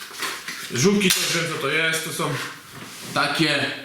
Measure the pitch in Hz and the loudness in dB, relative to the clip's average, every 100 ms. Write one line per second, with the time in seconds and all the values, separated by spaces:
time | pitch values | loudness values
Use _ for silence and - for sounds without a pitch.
0 | - - - - - - - 123 175 208 | -12 -8 -6 -6 -8 -10 -4 4 6 6
1 | 185 185 175 165 160 139 139 156 165 160 | 4 4 2 0 0 -2 0 2 2 0
2 | 165 156 147 131 - - - - - - | -2 -2 -2 -2 -6 -10 -16 -16 -14 -12
3 | - 139 147 - 151 139 - - | -4 0 2 4 4 2 0 -4